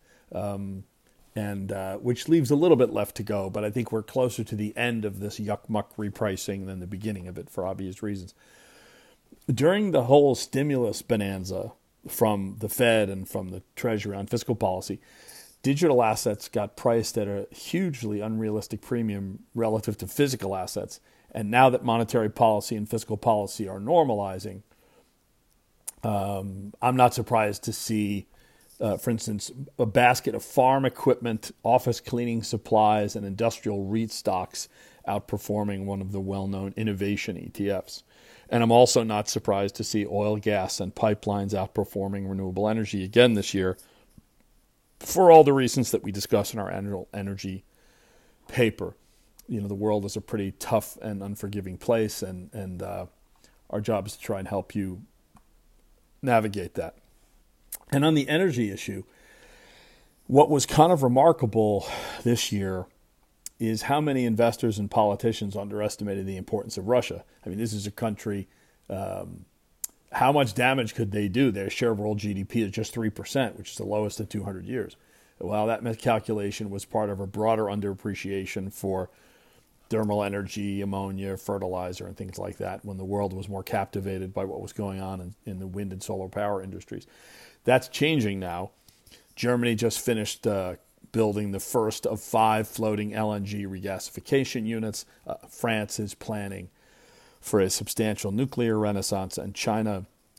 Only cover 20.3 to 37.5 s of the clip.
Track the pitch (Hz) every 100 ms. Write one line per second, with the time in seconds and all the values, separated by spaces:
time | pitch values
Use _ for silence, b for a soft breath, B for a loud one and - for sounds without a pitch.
20.3 | 127 95 95 92 101 98 - b b b
21.3 | - 107 120 131 123 123 113 110 123 107
22.3 | - 117 107 - 110 104 113 - 104 120
23.3 | 107 98 - 98 95 104 170 147 107 98
24.3 | 95 101 98 - b b b b _ _
25.3 | _ _ _ _ _ - - 110 104 98
26.3 | 98 98 95 101 - 120 127 123 - 110
27.3 | 117 107 104 - 107 - 110 104 101 -
28.3 | b b b b - 110 92 - 110 -
29.3 | 104 - 123 135 - 117 104 123 131 -
30.3 | 107 - - 127 135 135 - - 123 120
31.3 | 110 - - 117 123 127 117 - 120 120
32.3 | 113 110 110 - 110 107 107 104 110 98
33.3 | 98 113 - 107 101 98 113 113 - -
34.3 | 92 92 - - B B B - 101 -
35.3 | 107 - 107 104 98 98 98 95 98 95
36.3 | 98 98 95 98 98 110 98 101 104 -
37.3 | 90 -